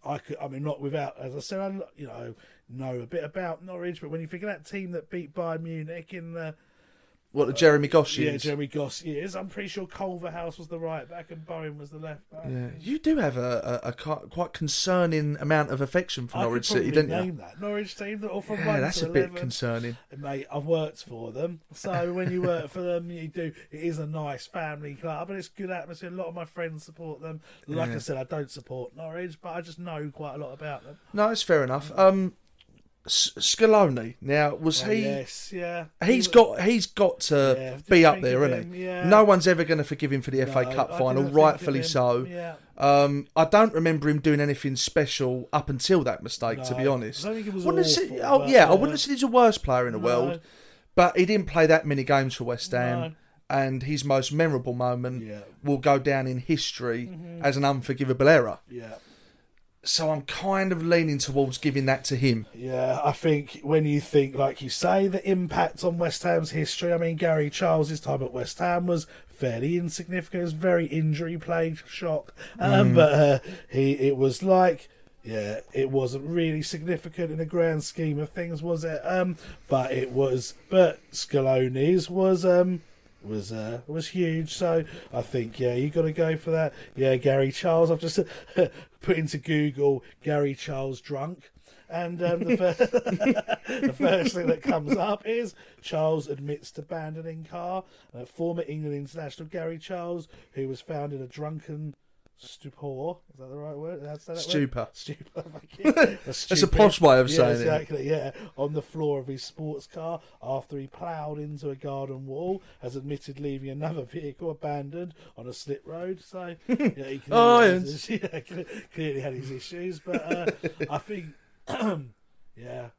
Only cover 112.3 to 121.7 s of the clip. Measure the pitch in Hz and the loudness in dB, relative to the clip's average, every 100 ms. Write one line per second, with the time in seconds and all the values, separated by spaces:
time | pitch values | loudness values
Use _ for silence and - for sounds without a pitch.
112.3 | 135 180 190 - _ 127 135 135 143 - | -8 -4 -6 -8 _ -12 -10 -8 -10 -10
113.3 | 135 143 139 135 139 156 160 123 - 147 | -10 -8 -8 -10 -8 -6 -8 -10 -10 -12
114.3 | 131 170 156 151 147 139 165 180 - - | -10 -10 -8 -6 -6 -8 -10 -12 -14 -20
115.3 | - 123 123 - 139 - 160 180 190 - | -16 -14 -12 -10 -10 -10 -10 -10 -10 -12
116.3 | 185 175 170 - 247 277 139 135 135 - | -14 -12 -10 -4 0 0 -2 -6 -10 0
117.3 | 226 233 240 220 185 180 151 - 214 - | 6 8 8 8 6 0 -8 -6 -6 -6
118.3 | 165 - 180 - 214 - - 156 139 139 | -10 -12 -12 -12 -14 -14 -8 -6 -6 -6
119.3 | 127 127 131 - 175 180 165 - 175 160 | -8 -10 -12 -12 -10 -10 -10 -6 -6 -4
120.3 | 170 170 - 165 - 143 147 - 202 160 | -4 -4 -4 -8 -8 -6 -6 -8 -12 -12
121.3 | - _ _ - | -18 _ _ -10